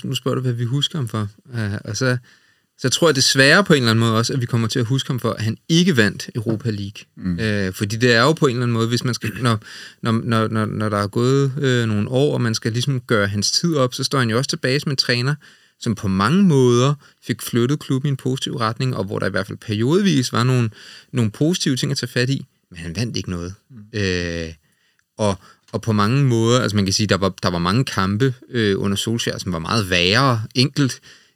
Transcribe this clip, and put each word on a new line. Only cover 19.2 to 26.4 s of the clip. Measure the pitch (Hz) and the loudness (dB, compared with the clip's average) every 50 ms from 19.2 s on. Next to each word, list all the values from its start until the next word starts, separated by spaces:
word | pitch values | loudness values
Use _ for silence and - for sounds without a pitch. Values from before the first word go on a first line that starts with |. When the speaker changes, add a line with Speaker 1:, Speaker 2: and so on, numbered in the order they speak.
| 104 98 | -4 -2
Speaker 1:
i | |
hvert | 98 92 98 104 | -2 -4 -4 -6
fald | 104 101 | -8 -10
periodevis | - - 107 107 113 131 160 190 208 196 156 135 123 - - | -6 -4 -2 0 0 2 2 2 2 2 2 2 0 0 0
var | 113 117 | 0 2
nogle, | 127 127 123 117 110 107 - - - - - - _ | 2 2 2 0 -2 -4 -8 -18 -20 -20 -20 -16 _
nogle | - 123 117 104 | -2 -2 -2 -2
positive | - - 147 160 180 - - 160 135 | 0 0 0 0 0 0 -2 -2 -2
ting | 123 - 135 | -2 -2 -4
at | 139 - | -4 -4
tage | - - | -6 -4
fat | - 127 120 123 | -2 -2 0 0
i, | 139 - - - _ _ _ _ | -2 -4 -6 -10 _ _ _ _
men | 92 85 | -18 -14
han | 82 85 82 | -10 -8 -6
vandt | 92 123 113 98 104 | -4 -4 -4 -4 -6
ikke | 95 - | -6 -6
noget. | 90 85 85 90 98 - _ _ | -6 -6 -8 -10 -12 -14 _ _
Mm. | 135 113 104 107 117 104 | -20 -20 -16 -10 -6 -4
Øh, | 101 95 90 87 87 85 85 85 82 80 80 - _ _ _ _ _ _ _ _ _ _ _ - | -2 -2 -2 -2 -2 -4 -4 -6 -6 -8 -10 -14 _ _ _ _ _ _ _ _ _ _ _ -2
og, | 110 104 95 - - - - _ _ _ | 0 0 0 -2 -6 -16 -20 _ _ _
og | - 104 | -10 -6
på | - 113 | -2 0
mange | 110 104 101 104 127 139 143 | 2 2 2 2 2 2 2
måder, | 131 117 113 | 2 2 2